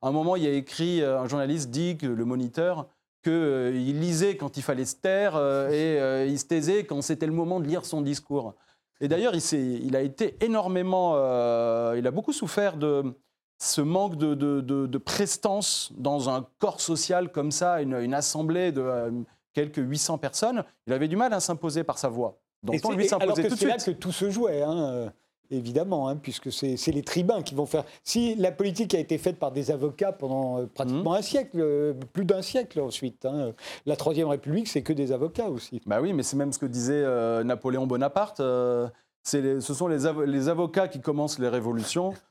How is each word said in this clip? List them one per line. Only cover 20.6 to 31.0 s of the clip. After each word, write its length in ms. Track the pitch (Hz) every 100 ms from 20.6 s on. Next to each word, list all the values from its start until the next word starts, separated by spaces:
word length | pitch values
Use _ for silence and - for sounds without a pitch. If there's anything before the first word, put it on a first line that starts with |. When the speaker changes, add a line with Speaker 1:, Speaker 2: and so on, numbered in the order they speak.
| 147 _ -
Speaker 1:
Il 60 |
avait 140 | 131 156
du 60 | 185
mal 160 | 247
à 60 | 202
s'imposer 440 | - 160 165 147
par 140 | 160 139
sa 100 | 135
voix. 280 | 117 113 - _ _ 104
Speaker 2:
Et 60 | 151
Speaker 1:
Danton, 120 | 220
Speaker 2:
c'est, 40 | 196
Speaker 1:
lui, 100 | 196
Speaker 2:
et 80 |
alors 80 | 202 190 -
Speaker 1:
s'imposait 80 |
Speaker 2:
que 40 | 185
Speaker 1:
tout 40 | 240
de 40 |
Speaker 2:
c'est 80 | -
là 120 | 233
Speaker 1:
suite. 160 | - 170
Speaker 2:
que 20 |
tout 100 | 180
se 180 | 170 202
jouait, 320 | 196 233 147
hein, 160 | 147 165
euh, 320 | 143 123 117 - _ _ _
évidemment, 580 | 131 117 131 190 170 135
hein, 80 | 147
puisque 360 | 139 - 135
c'est, 260 | - 139 127
c'est 140 | -
les 100 | 143
tribuns 400 | - 170 180 220
qui 120 | - 135
vont 100 | 147
faire. 180 | 156 - -
Si 320 | - 233 233 220
la 160 | 185
politique 440 | 175 202 175 214 175
a 40 |
été 180 | 156 160
faite 200 | 185 -
par 120 | 143
des 200 | 135 135
avocats 400 | 147 143 - 196
pendant, 460 | - 131 135 131 127
euh, 60 | 120
pratiquement 440 | - 131 135